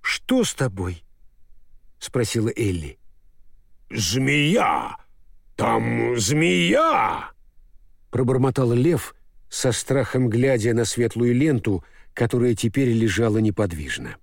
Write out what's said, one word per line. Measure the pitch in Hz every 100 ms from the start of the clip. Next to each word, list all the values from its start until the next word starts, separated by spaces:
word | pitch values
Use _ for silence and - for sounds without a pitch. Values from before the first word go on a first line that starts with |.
«Что | - - - 254
с | 208 -
тобой?» | 131 95 90 85 - - - _ - - - - - -
спросила | - 131 117 117 110 -
Элли. | 107 87 76 - - - - - - - _ - -
«Змея! | - 87 120 135 147 147 208 - 69 - - - - - - - -
Там | 123 113 117 117 117 123
змея!» | 98 147 165 180 175 240 320 294 220 - - - - - - - - - -
пробормотал | - 123 123 131 127 123
лев, | 120 143 160 - - - - -
со | - 131
страхом | 117 - 139 117 131 127
глядя | 113 131 127 110
на | 117
светлую | 117 - 117 117 120 120
ленту, | 156 127 107 92 - - - -
которая | 117 123 123 113
теперь | 117 139 135
лежала | 113 113 92 117 107
неподвижно. | 110 101 104 80 71 - 65 -